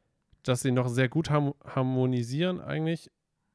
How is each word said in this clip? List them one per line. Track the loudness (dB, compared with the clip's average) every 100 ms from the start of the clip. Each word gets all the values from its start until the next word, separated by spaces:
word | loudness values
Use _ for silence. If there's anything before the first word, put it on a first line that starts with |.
| _ _ _ _
dass | -2 0
sie | 2
noch | 2 2
sehr | 2 2
gut | 2 0
harmo-, | 0 0 -4
harmonisieren | -6 -2 0 2 2 0 -2 -2 -2 -2
eigentlich, | -4 -4 -2 -4 -8 _ _ _ _